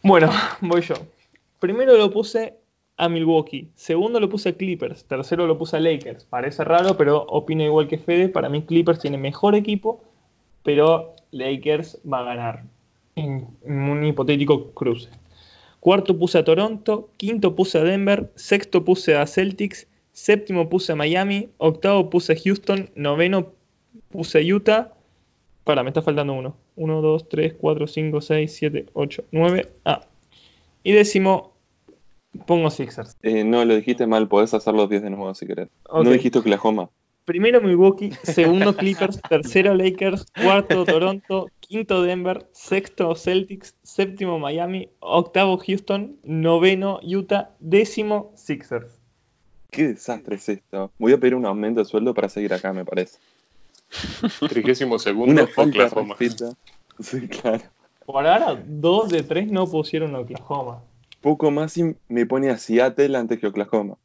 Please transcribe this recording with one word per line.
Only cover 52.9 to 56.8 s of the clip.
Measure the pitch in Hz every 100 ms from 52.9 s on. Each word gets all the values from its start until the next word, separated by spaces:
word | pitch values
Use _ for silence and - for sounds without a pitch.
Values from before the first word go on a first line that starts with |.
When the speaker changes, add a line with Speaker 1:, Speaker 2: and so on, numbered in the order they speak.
| 92 90 _ _ _ _ _ - _ _ - - - 233 - 147
Speaker 3:
Trigésimo | 120 110 127 131 113
segundo, | 110 101 123 151
Speaker 2:
Una | -
falta | - 151 131
de | 120
Speaker 3:
Oklahoma. | 110 101 101
Speaker 2:
respeto. | 120 113 120 123 _ -